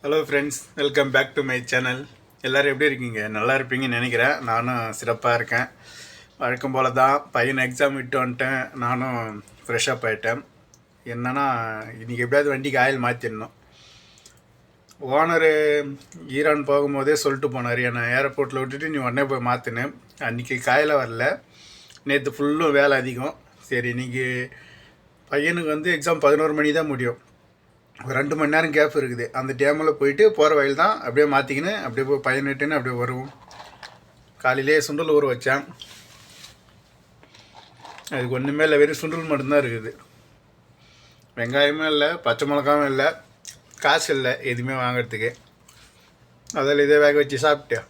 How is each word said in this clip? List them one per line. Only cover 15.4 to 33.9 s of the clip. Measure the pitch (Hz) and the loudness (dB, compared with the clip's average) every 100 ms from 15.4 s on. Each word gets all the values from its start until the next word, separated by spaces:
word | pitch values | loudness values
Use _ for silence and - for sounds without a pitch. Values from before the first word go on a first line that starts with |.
| 160 151 151 147 143 139 - 165 135 | 4 4 2 0 -2 -12 -18 -20 -6
ஈரான் | 135 151 147 | 0 2 2
போகும்போதே | 143 143 143 139 139 | 2 2 2 0 2
சொல்லிட்டு | 151 147 135 139 | 2 0 -2 -4
போனாரு, | 127 120 120 | -4 -2 0
"என்னை | 123 120 117 | 0 -2 0
ஏர்போர்ட்டில் | 127 139 - 135 135 | 0 0 -2 -4 -4
விட்டுட்டு | 127 139 156 | -6 -6 -6
நீ | 147 | -4
உடனே | 123 127 | -2 0
போய் | 139 135 | 0 0
மாத்துன்னு." | 120 123 123 117 139 - _ - | 0 -2 -4 -6 -8 -10 _ -8
அன்னைக்கு | 123 120 123 127 | -6 -6 -6 -4
காலையில | 127 131 151 | 2 2 4
வரல, | 147 120 113 131 285 _ - - - - - | 2 0 -2 -2 -2 _ -20 -20 -20 -20 -12
நேத்து | 143 143 131 | -2 0 0
ஃபுல்லும் | - 143 151 165 | -2 -2 2 2
வேலை | 139 143 131 | 4 4 2
அதிகம். | 127 120 143 - _ _ | 0 -6 -8 -10 _ _
சரி, | - 123 120 | -4 -4 -2
இன்னைக்கு | 120 127 127 127 127 127 - - - - _ _ _ _ | -6 -6 -4 -4 -4 -8 -14 -20 -20 -20 _ _ _ _
பையனுக்கு | 143 156 175 160 | 0 0 0 -2
வந்து | 151 165 | -2 -2
எக்ஸாம் | 160 151 160 | 0 0 4
பதினோரு | 165 151 156 | 4 6 4
மணி | 151 151 | 2 2
தான் | 156 156 | 2 -2
முடியும். | 131 123 120 _ _ _ _ _ _ _ - | -2 -4 -4 _ _ _ _ _ _ _ -16
ஒரு | 131 | -6
ரெண்டு | 131 143 | -4 -2
மணி | 156 147 | -2 2
நேரம் | 156 160 | 2 2
கேப் | 147 151 | 2 2
இருக்குது. | 151 131 120 117 | 2 -4 -6 -6
அந்த | 127 131 | -6 -6
டைமில் | 127 139 151 156 | 0 0 2 0
போயிட்டு | 147 139 139 214 | 2 0 4 4
போகிற | - 151 | 6 4
வழியில் | 151 139 | 6 2
தான் | 139 185 220 | 2 2 2
அப்படியே | 123 127 147 | -2 2 4
மாற்றிக்கின்னு | 139 127 139 175 | 2 0 -4 -4
அப்படியே | 208 135 117 135 | -4 -6 -4 -2
போய் | 139 | 0
பையனை | 131 135 139 | 0 0 -2
இட்டுன்னு | 135 147 | -2 -2
அப்படியே | 151 127 120 | -2 -2 -4
வருவோம். | 123 127 139 - - - - - - | -4 -4 -10 -16 -20 -20 -20 -20 -20